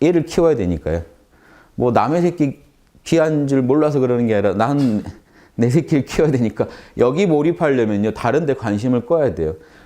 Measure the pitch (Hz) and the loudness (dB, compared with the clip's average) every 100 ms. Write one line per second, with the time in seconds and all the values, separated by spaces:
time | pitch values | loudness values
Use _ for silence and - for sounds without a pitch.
0 | 156 175 - - 165 139 90 82 82 82 | 2 2 0 0 0 2 -2 -4 -4 -4
1 | 82 - _ _ _ - _ - 123 110 | -6 -18 _ _ _ -20 _ -2 0 2
2 | 110 170 175 170 143 - _ _ _ _ | 0 0 0 0 -2 -4 _ _ _ _
3 | - 165 160 156 139 135 127 143 151 143 | -2 0 2 0 0 0 2 2 2 0
4 | 127 120 117 107 101 98 113 143 135 107 | 0 0 2 2 0 0 0 0 0 0
5 | 80 - _ - - - 117 139 147 147 | -4 -16 _ -20 -16 -2 0 0 0 -2
6 | - - 156 131 113 - 113 - - - | -2 0 0 2 -2 -2 -6 -6 -16 0
7 | 120 143 196 151 151 170 160 131 110 101 | 0 2 0 2 0 0 0 2 2 0
8 | 107 104 120 135 160 127 117 104 127 123 | -2 -2 -2 0 0 -4 -4 -4 0 -2
9 | 117 165 139 80 78 - - - | 0 0 0 -2 -4 -6 -14 -20